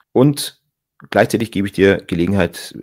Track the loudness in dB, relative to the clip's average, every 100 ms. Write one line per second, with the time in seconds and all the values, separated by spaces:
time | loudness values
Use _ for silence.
0 | _ 2 2 2 -8 -14 _ _ _ _
1 | -4 0 2 0 -4 -4 -4 2 2 2
2 | -2 -4 -2 0 -2 -4 -18 -16